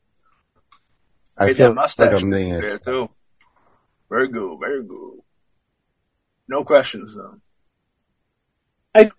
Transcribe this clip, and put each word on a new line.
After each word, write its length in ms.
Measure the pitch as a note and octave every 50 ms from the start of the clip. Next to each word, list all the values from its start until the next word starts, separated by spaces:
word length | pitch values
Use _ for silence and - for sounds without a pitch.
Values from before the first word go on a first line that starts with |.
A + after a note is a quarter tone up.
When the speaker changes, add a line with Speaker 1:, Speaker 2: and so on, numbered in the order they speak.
| _ _ _ _ _ _ _ _ _ _ _ _ _ _ - _ _ _ _ _ _ _ _ _ _ _ _
Speaker 1:
I 100 | - G2
Speaker 2:
Hey, 60 | G2 G2
Speaker 1:
feel 140 | - C3 A#2+
Speaker 2:
that 60 | A2+
mustache 360 | C3 C#3+ - - - - - G#2
Speaker 1:
like 80 | F#2+ F#2
I'm 60 | G2
being 180 | G2 G2 F#2 F2+
Speaker 2:
disappeared, 340 | F2 - G2+ G#2 G2+ G2+ -
too. 260 | B2 C3 C3 A#2+ - - _ _ _ _ _ _ _ _ _ _ _ _ _ _ _ _ _ _ _
Very 200 | G#2 A#2+ C3 C3
good, 280 | A#2 A2+ G2+ F2+ D#2+ C#2
very 240 | D#2+ A2+ C#3+ C3+ A#2
good. 360 | F2+ - - - - - - _ _ _ _ _ _ _ _ _ _ _ _ _ _ _ _ _ _ _ _ _ _ _ _ _
No 160 | - C3 C#3+ C3
questions, 520 | - D3+ C#3 B2+ - - G#2 - - G#2+
though. 200 | G2+ G2 - - - _ _ _ _ _ _ _ _ _ _ _ _ _ _ _ _ _ _ _ _ _ _ _ _ _ _ _ _ _ _ _
Speaker 3:
I 160 | A3 G#3+ G#3+ -